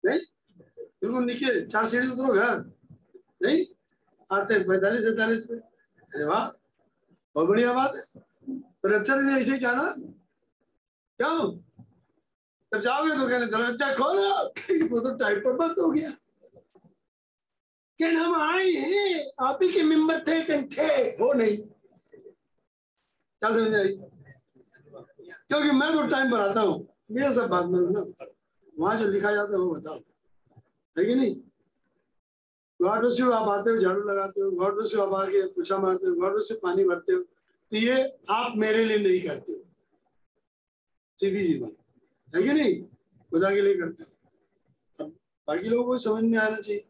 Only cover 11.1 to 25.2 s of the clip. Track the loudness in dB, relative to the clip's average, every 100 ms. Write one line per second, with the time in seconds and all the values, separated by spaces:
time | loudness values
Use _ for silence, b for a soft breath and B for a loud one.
11.1 | _ -2 0 -2 -6 -18 _ -20 _ _
12.1 | _ _ _ _ _ _ -4 -2 0 0
13.1 | 0 0 0 -2 -2 -2 -2 -2 0 0
14.1 | 2 2 0 -2 -8 -2 0 2 0 -4
15.1 | -4 -2 0 0 0 0 2 0 0 -2
16.1 | -10 _ _ -20 -20 _ _ -20 _ _
17.1 | _ _ _ _ _ _ _ _ _ 0
18.1 | 2 2 0 0 0 0 0 0 0 0
19.1 | -2 -6 -4 -2 2 2 2 4 4 4
20.1 | 0 0 -2 0 -2 -4 -2 0 2 0
21.1 | 0 0 2 2 0 -6 -20 _ _ _
22.1 | -20 -20 -20 _ _ _ _ _ _ _
23.1 | _ _ _ 0 2 2 2 0 -2 -12
24.1 | -20 -20 -20 _ _ _ _ -20 -20 -20
25.1 | _